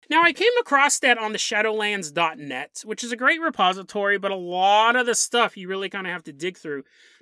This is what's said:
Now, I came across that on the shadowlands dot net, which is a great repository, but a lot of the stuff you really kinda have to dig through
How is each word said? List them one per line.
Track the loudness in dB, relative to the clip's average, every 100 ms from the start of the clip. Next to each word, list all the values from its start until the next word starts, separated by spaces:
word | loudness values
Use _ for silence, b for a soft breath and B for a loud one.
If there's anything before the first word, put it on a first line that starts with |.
| -2
Now, | 2
I | 2
came | 4 2 2
across | 2 4 4 2
that | 2 2
on | 0
the | -4
shadowlands | -2 0 0 0 -2 -2 -4
dot | -2 -2 -2
net, | -10 -8 -10 -12
which | -10 -8
is | -8
a | 0
great | 0 0
repository, | -2 0 0 0 -6 -4 0 0
but | -2
a |
lot | -6 -6 0 4 6 6
of | 4 2
the |
stuff | 0 0 0 0 -2
you | -8
really | -6 -6
kinda | -8 -8
have | -8
to | -12
dig | -8 -8 -8
through | -10 -10 -12 b b b